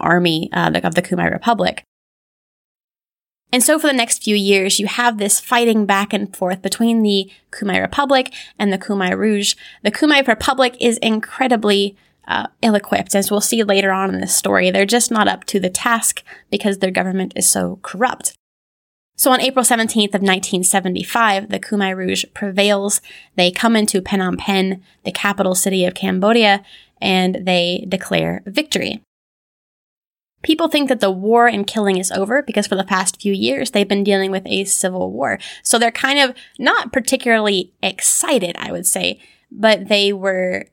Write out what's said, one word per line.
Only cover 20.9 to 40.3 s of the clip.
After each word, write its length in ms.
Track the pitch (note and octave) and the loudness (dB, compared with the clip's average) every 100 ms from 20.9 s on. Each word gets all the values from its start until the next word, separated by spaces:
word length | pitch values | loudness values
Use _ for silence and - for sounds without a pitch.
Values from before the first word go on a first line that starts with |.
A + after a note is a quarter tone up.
| F3 - A#3+ A3 G3 G#3+ | -4 -4 0 2 0 -4
the 80 | G3 | -8
Khmer 380 | - G#3 F#3+ F#3 | -4 -2 -2 -2
Rouge 280 | F#3 F#2+ - | -2 -2 -6
prevails. 680 | - G3+ F#3+ G3+ G3+ G3+ - - - - | -8 -4 0 2 2 0 -4 -6 -20 -10
They 160 | - F3+ | 0 0
come 240 | F3+ A3+ | 2 2
into 260 | A3+ G#3 F#3+ | 2 2 -2
Phnom 380 | F#3 G3 F#3 F3+ | -2 -2 0 -2
Penh, 420 | - G3 F#3+ F#3+ _ _ | -2 0 0 -4 _ _
the 80 | - | -10
capital 440 | F#3 G3+ G3+ F#3 F#3 | -2 -2 0 0 0
city 280 | G3 F#3+ | 0 0
of 100 | F3+ | 0
Cambodia, 680 | - G3 F#3 G3+ A#3 G#3 G3+ - - _ _ | -2 -2 2 4 4 4 2 -2 -20 _ _
and 380 | G3 F#3 F#3 F#3 | 0 2 2 -2
they 420 | F#3 F3+ F3 F3+ F#3 | 0 0 0 -4 -4
declare 540 | F#3+ - F3 E3 F3+ G3+ | -6 -2 -2 -2 -4 -4
victory. 560 | G#3+ D#4 - - G#3+ _ _ _ _ _ _ _ _ _ _ _ _ _ _ | -4 -2 -4 -4 -8 _ _ _ _ _ _ _ _ _ _ _ _ _ _
People 260 | - D#4+ D#4+ | -2 0 2
think 200 | D4+ C4+ | 0 0
that 120 | B3 | 2
the 100 | G3 | 0
war 380 | F#3 G3+ A#3 A#3+ | 0 2 4 4
and 180 | G#3 G3+ | 2 -4
killing 320 | A3+ G3+ F#3 | -2 0 0
is 120 | F#3 | -2
over 320 | - G3 C4+ | -4 -2 -2
because 240 | C#4 G#3+ G3+ | 0 -2 -2
for 80 | F#3+ | -4
the 60 | |
past 380 | F#3+ F#3 F#3+ - | -2 -2 -2 -4
few 140 | G#3 | -4
years, 380 | G3 A3+ C#4 A#3+ | 0 0 -2 -2
they've 140 | G#3 G3 | -2 0
been 160 | G3+ | 0
dealing 280 | G3+ G3 F#3+ | 2 2 0
with 160 | F#3+ F#3 | -4 -4
a 180 | G3 | -4
civil 480 | G3 - F#3+ F#3 F#3 | -2 -2 -2 -2 -6
war. 260 | G3+ C3 F#3+ - - | -4 -4 -4 -8 -10
So 160 | - A#3 | 0 2
they're 120 | A#3 | 2
kind 280 | - C4+ C#4+ | 0 0 2
of 160 | C4 C4 - - | 2 -2 -20 -4
not 360 | C4 A4 A#3 | 0 0 0
particularly 800 | C4 A3+ C4 A#3+ A3+ G#3 G3 F3+ _ | -4 0 -2 2 2 2 0 -4 _
excited, 760 | F#3+ F#3+ - - - C4 F3 - | -6 -2 -2 0 2 0 0 -6
I 140 | G#3+ | -8
would 140 | F3 F3 | -4 -2
say, 340 | F#3+ F3+ - - _ _ | -2 -2 -4 -18 _ _
but 380 | - A3 G3+ G3 | 0 2 2 2
they 260 | G#3 G3+ | 2 2
were 500 | G3 F#3+ | 0 -2